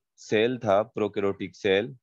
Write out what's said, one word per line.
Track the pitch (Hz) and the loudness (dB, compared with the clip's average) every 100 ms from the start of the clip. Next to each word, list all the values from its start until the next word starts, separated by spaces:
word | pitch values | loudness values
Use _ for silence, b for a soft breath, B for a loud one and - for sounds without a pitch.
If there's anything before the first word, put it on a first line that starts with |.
| _ _ | _ _
सेल | - 107 117 127 | -2 0 0 0
था | 110 98 | 2 2
प्रोकैरियोटिक | 110 - 104 104 98 95 98 - | 2 -2 -4 -2 -2 -4 -8 -4
सेल, | 101 95 123 131 | 0 2 0 -8